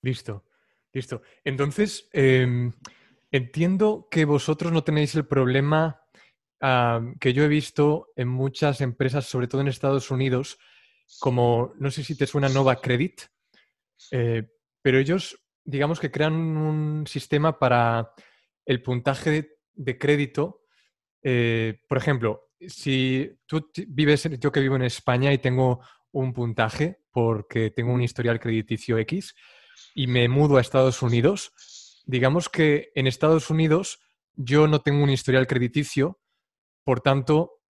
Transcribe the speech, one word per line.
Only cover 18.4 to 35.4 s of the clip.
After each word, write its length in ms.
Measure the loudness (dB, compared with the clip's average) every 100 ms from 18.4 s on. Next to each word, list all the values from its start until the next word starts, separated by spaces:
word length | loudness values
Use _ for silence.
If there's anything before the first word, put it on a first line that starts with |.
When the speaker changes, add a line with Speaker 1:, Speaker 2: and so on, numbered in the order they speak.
| _ _ -4
Speaker 1:
el 160 | -4
puntaje 480 | -2 -2 -2 -2 0
de, 200 | -2 -2 _ _
de 260 | -12 -8 -4
crédito. 680 | 0 2 0 -2 -6 -6 _ _ _ _ _ _
Eh, 580 | -2 0 2 0 -2 -6 _
por 80 | -2
ejemplo, 540 | 0 0 -2 -4 _ _
si 680 | -20 -10 -4 -2 0 0 -4 -10 _
tú 240 | -6 -6
ti-, 160 | -14 -10
vives 380 | 0 2 2 0
en, 120 | -2
yo 140 | -2
que 80 | 0
vivo 160 | 0 0
en 60 |
España 500 | -2 -4 -2 2 2
y 60 | 2
tengo 420 | 0 2 2 0 -6 _ _
un 240 | -4 -4
puntaje 640 | -4 -6 -2 -2 0 -4 -4 _
porque 600 | 0 0 0 -4 -4 -2
tengo 220 | -2 -2
un 80 | 0
Speaker 2:
Ujú. 40 |
Speaker 1:
historial 360 | -2 -2 -2 -2
crediticio 580 | -2 -4 -2 -8 -2 -2
X 360 | -2 -6 -8 -20 -20 -20 _ -20 -18
y 120 | -6 -2
me 220 | 2 2
mudo 300 | 4 6 4
a 20 |
Estados 400 | 4 4 2 2
Unidos, 1000 | 0 2 2 0 -8 _ -20 -20 -20 _
digamos 440 | -6 0 2 0 -4
que 420 | 0 2 2 -2
en 120 | -2 -2
Estados 440 | 0 2 2 2
Unidos 500 | 0 2 2 0 -12 _ _ _
yo 320 | -12 0 4 4
no 140 | 4
tengo 240 | 2 2
un 60 | 2
historial 360 | 0 2 2